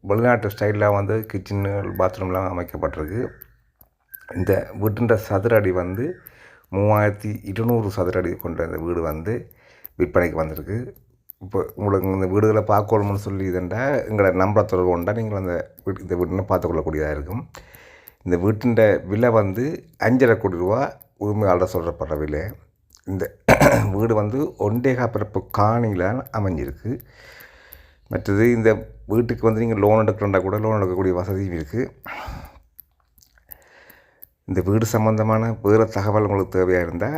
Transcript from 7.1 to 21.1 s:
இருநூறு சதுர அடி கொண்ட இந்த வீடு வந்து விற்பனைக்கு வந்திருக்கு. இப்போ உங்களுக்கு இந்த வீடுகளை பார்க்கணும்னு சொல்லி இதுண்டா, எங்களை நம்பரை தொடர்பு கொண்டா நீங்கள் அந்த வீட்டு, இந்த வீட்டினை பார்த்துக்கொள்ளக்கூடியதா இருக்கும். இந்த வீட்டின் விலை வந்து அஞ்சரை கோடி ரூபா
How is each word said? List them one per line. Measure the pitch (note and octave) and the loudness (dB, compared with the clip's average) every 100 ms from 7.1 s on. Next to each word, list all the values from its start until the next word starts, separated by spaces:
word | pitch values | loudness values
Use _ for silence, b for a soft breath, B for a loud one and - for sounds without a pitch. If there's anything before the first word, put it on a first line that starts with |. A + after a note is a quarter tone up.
| G2+ G#2+ G#2+ | 0 -8 -10
இருநூறு | - G2 A2+ A#2+ G#2 | -8 -4 0 0 0
சதுர | F#2 F2+ F2+ | -2 0 0
அடி | F2 | -2
கொண்ட | F2+ F2 E2 | -4 -8 -6
இந்த | E2 E2+ | -4 -4
வீடு | E2 E2+ | -4 -2
வந்து | E2 D#2 D#2+ A#2 - B B B B - | -2 -4 -4 -6 -8 B B B B -4
விற்பனைக்கு | F2+ F#2+ F2 | 2 2 2
வந்திருக்கு. | D#2+ D#2+ D#2 D2+ G#2 B2 - _ _ _ - | 0 -4 -4 -6 -8 -8 -14 _ _ _ -20
இப்போ | F#2+ G2 - | -8 -4 -4
உங்களுக்கு | - G2+ G2 F#2+ | -4 0 0 0
இந்த | F#2+ F#2+ | -2 0
வீடுகளை | G2 G#2+ G#2+ | 2 4 2
பார்க்கணும்னு | G#2 G#2 G2+ A2 G2+ G2+ | 2 0 2 0 0 -4
சொல்லி | G2+ G2 F#2+ | -6 -6 -4
இதுண்டா, | F2+ F2+ G2+ C3+ C#3 - | -4 -4 -4 -2 -2 -2
எங்களை | G#2+ G2 | 2 4
நம்பரை | F2+ F#2+ G#2 | 4 2 2
தொடர்பு | G2+ F#2 F2+ | 2 2 2
கொண்டா | F2 F2 | 2 0
நீங்கள் | A2 A2 G#2 | -4 -4 -4
அந்த | F#2+ F2 - - | -4 -4 -6 -10
வீட்டு, | - F#2+ | -8 -8
இந்த | F#2+ | -4
வீட்டினை | F2+ F2 F#2 G2 | -2 -2 -2 0
பார்த்துக்கொள்ளக்கூடியதா | F#2 E2+ E2 D#2+ D#2 D2+ | 0 0 -2 -2 -4 -4
இருக்கும். | D2 D2+ A2 - B B B B B B B | -4 -6 -10 -10 B B B B B B B
இந்த | - F2 | -2 0
வீட்டின் | F#2+ G#2+ B2 A2+ A2 F2+ F2+ | 0 0 0 4 4 4 0
விலை | G#2 B2 | 0 4
வந்து | A2+ G2 F#2+ C3+ E3+ - _ | 4 2 -2 -4 -6 -14 _
அஞ்சரை | G#2+ B2+ B2+ A2 | 2 4 6 4
கோடி | G2+ F2 | 2 0
ரூபா | F2+ A2+ C#3 - _ | 0 0 -2 -6 _